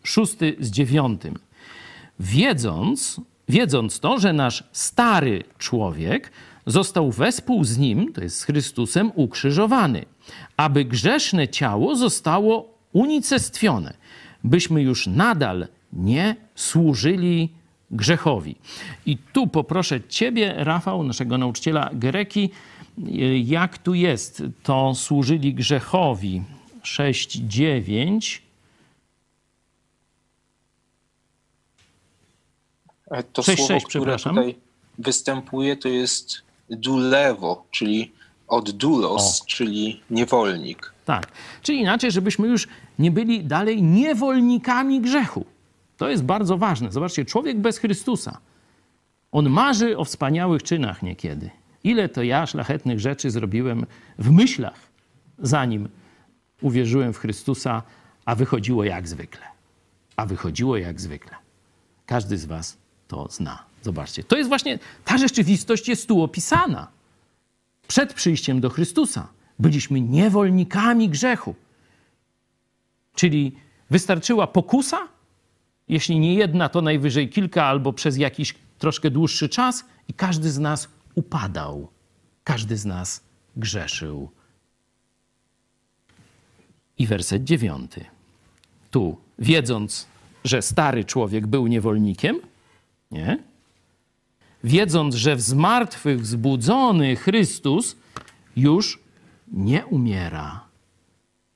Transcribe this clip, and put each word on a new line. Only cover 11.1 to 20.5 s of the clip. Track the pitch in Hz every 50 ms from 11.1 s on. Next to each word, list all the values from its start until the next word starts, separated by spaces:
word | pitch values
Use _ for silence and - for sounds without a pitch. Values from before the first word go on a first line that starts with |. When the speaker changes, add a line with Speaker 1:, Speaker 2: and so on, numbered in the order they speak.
| 247 302 - - - 180 147 123
Speaker 1:
ciało | - - 147 120 104 104 123 220 302
zostało | 247 247 220 - - - 160 156 185 208 214 226 226 - - _ _ _ _ -
unicestwione, | 175 240 285 311 302 - - 277 247 - - - - - 214 143 104 80 69 - _ _ - - - - - - _ -
byśmy | 117 131 175 170 - 160 156 143
już | 131 127 117 -
nadal | 95 92 117 185 240 226 160 143 107 92 90 85 - _ _ _ - -
nie | - 87 98 120 143 180 214 214 220 - - _
służyli | - - - - 160 170 156 143 107 92 151 185 190 175 180 170 165 165 165 - - _ _ _ _ _ -
grzechowi”. | - 110 107 113 170 160 - 160 139 101 78 76 69 _ - - - - - 180 151 - -
I | - 147 110 - _ -
tu | 269 262
poproszę | 185 - 160 143 - 160 185 175 - 147 123 - -
ciebie, | - - 220 247 247 226 214 196